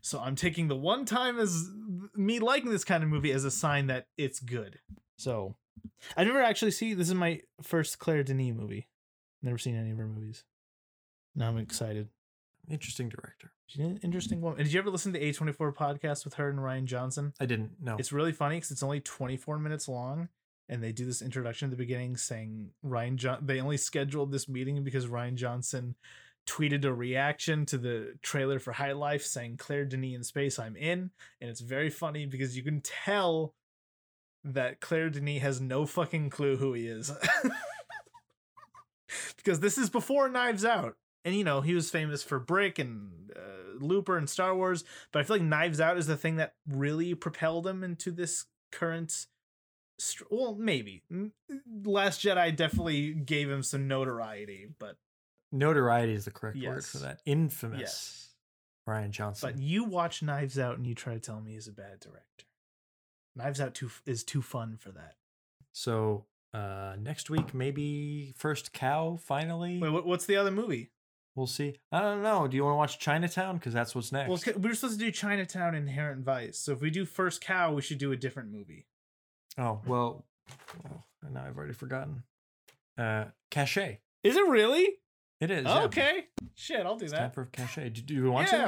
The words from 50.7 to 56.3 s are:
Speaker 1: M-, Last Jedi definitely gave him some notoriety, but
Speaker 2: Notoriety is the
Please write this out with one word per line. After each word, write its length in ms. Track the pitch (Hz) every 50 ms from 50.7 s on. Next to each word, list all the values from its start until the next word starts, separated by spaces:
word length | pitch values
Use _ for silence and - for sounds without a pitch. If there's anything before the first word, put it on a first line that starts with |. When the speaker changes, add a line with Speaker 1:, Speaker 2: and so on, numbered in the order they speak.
| 170 131 110 101 95 87 _ -
Speaker 1:
M-, 200 | 170 180 202 214 - _ _ - 285 269 277 240 226 208 196
Last 360 | 208 196 202 196 196 - -
Jedi 320 | - 208 190 180 175 170 160
definitely 580 | 143 165 151 - - 170 165 156 143 147 151 156
gave 360 | 160 143 127 156 147 147 139
him 140 | 139 139 131
some 240 | - - 139 139 135
notoriety, 800 | 135 135 135 131 123 113 113 107 107 101 104 101 101 95 98 110 156 -
but 180 | 110 104 - _ _ _ _ _ _ _ _ _ _ -
Speaker 2:
Notoriety 640 | - 135 139 151 160 147 127 120 117 120 120 113 110
is 120 | 104 101
the 60 | -